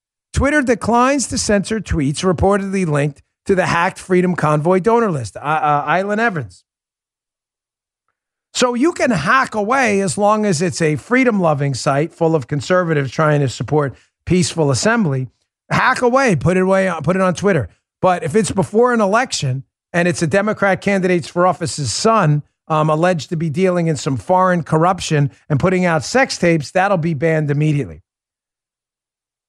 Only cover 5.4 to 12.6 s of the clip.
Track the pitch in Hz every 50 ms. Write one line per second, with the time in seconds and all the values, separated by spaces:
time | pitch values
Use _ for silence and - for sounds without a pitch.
5.4 | - 143 156 156 151 147 147 143 143 143 156 180 196 202 208 208 233 240 196 156
6.4 | 120 98 - - _ _ _ _ _ _ _ _ _ _ _ _ _ _ _ _
7.4 | _ _ _ _ _ _ _ _ _ _ _ _ _ _ _ _ _ _ _ _
8.4 | _ _ _ - 247 247 247 233 254 339 349 - 339 277 233 165 135 190 240 269
9.4 | 262 - - 214 202 202 247 277 262 220 202 196 196 190 - 196 208 202 214 214
10.4 | 214 208 190 135 185 180 - - 170 156 156 127 - - 233 254 262 247 220 196
11.4 | 180 165 151 135 143 139 135 113 - 156 135 139 156 165 - - 170 160 165 156
12.4 | 127 - 151 143